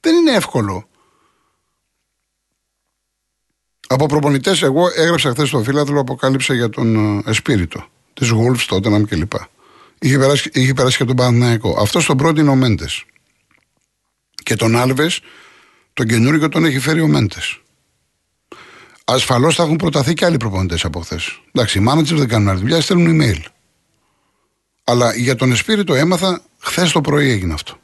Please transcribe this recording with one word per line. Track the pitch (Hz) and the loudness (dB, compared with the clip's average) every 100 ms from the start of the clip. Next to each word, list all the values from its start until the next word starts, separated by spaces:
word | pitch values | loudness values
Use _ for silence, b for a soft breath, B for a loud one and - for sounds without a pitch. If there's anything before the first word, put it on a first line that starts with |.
Δεν | 320 | 2
είναι | 339 320 | 2 4
εύκολο. | 226 - 127 104 92 - _ _ _ _ _ _ _ _ _ _ _ _ _ _ _ _ _ _ _ _ _ _ _ _ _ _ _ _ _ - | 2 0 -4 -4 -6 -14 _ _ _ _ _ _ _ _ _ _ _ _ _ _ _ _ _ _ _ _ _ _ _ _ _ _ _ _ _ -4
Από | 127 147 | 0 2
προπονητές, | 147 143 139 131 190 | 2 2 0 0 0
εγώ | 139 135 175 | 0 2 0
έγραψα | 165 165 170 156 | 2 0 0 -2
χθες | 120 143 | -2 -2
στο | 143 | -2
Φύλαθλο, | 110 139 143 143 | 0 0 0 -2
αποκάλυψε | 131 131 131 135 - | -2 -2 -2 0 -2
για | 131 117 | -2 -2
τον, | 101 117 110 107 104 | -2 0 2 0 -2
ε, | 101 | -2
Εσπίριτο, | 110 - 113 85 - - _ _ | -4 0 -2 -2 -6 -16 _ _
της | - 123 | -4 0
Wolves, | 113 120 123 - | 2 2 0 -2
Tottenham | 95 98 104 104 | -2 0 0 0
κλπ. | 87 104 - - _ b b b b | -2 -4 -8 -12 _ b b b b
Είχε | 135 135 | 0 2
περάσει, | 135 143 - | 2 2 -2
είχε | - 131 | 0 0
περάσει | 135 131 127 | 2 0 0
και | |
τον | 123 127 | 0 2
Παναθηναϊκό. | 123 120 123 113 110 - | 2 4 2 0 -2 -2
Αυτός | 104 - 165 | 0 0 0
τον | 135 | 0
πρότεινε | 151 156 151 | 2 2 2
ο | |
Μέντες. | 131 127 92 - - - _ _ _ _ _ _ _ _ _ _ _ _ - | 2 2 0 -4 -12 -14 _ _ _ _ _ _ _ _ _ _ _ _ -16
Και | - 110 | -6 -2
τον | 113 117 | 2 2
Άλβες, | 127 131 156 - B B B B B B B | 2 0 0 -2 B B B B B B B
τον | - 110 | -6 -2
καινούργιο, | 117 120 156 156 | 2 2 2 0
τον | - | 0
έχει | 165 131 | 0 0
φέρει | 127 160 | -2 0
ο | 160 | 2
Μέντες. | 147 107 - - - _ _ _ _ _ _ _ _ _ B B B B B | 2 0 -4 -10 -10 _ _ _ _ _ _ _ _ _ B B B B B
Ασφαλώς | - 127 - 123 147 | -4 -2 0 2 2
θα | 160 | 2
έχουν | 165 156 | 0 0
προταθεί | 165 147 127 | 0 0 -2
και | 165 | 0
άλλοι | 180 160 | 0 0
προπονητές | 113 95 95 82 | -2 -2 -2 -2
από | 87 76 | -4 -6
χθες. | 85 82 - - _ | -8 -8 -8 -12 _
Εντάξει, | - 110 101 | -2 -2 2
οι | 107 | 2
managers | 147 151 160 | 2 2 0
δεν | 131 | 0
κάνουν | 110 101 | 2 0
άλλη | 92 | 0
δουλειά, | 107 160 | 0 0
στέλνουν | 151 185 165 160 | 2 2 2 2
email. | 135 87 - _ _ _ _ _ _ _ _ _ _ _ _ _ | 2 -2 -6 _ _ _ _ _ _ _ _ _ _ _ _ _
Αλλά | - 120 120 | -2 2 2
για | 110 123 | 0 0
τον | 123 131 | 0 2
Εσπίριτο | 120 - 214 196 | 0 0 -2 2
έμαθα, | 135 165 180 190 175 _ _ | 2 2 0 0 -4 _ _
χθες | - - 180 | -6 -2 0
το | 165 | 0
πρωί | 147 147 139 | 0 0 2
έγινε | 110 92 | 0 -2
αυτό. | 80 - - | -6 -10 -20